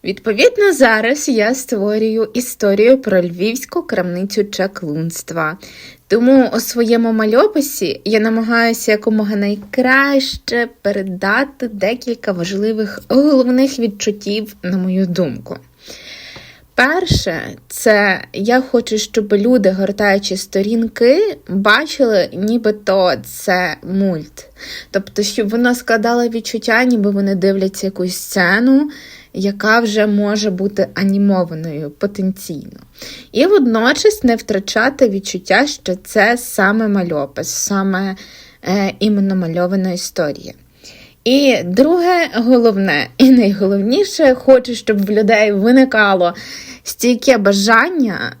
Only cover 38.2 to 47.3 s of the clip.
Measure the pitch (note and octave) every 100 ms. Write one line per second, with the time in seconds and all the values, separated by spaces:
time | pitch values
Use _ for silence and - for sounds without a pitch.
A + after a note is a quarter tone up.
38.2 | - - - _ - G3 G3 - G#3+ G#3
39.2 | G3 F#3+ E3+ E3+ F3+ F#3+ F#3 F3+ - -
40.2 | D#3 - - - _ _ - - - _
41.2 | - C4+ C#4 G#3+ F3 F#3+ C#4 F4 F4 F4
42.2 | E4 A3 A#3 B3+ A#3 G3 F#3+ D3 - -
43.2 | C4 B3+ G3+ G3 G3 G3 G3+ C#4+ G4 -
44.2 | D4 B3+ - C4 B3+ A3+ - G#3 G3 G#3+
45.2 | G#3 A3 G#3+ G3+ G#3+ C4 C4 A3 G3+ F#3+
46.2 | F3 F3 - - - - - - A#3+ A#3+
47.2 | C#4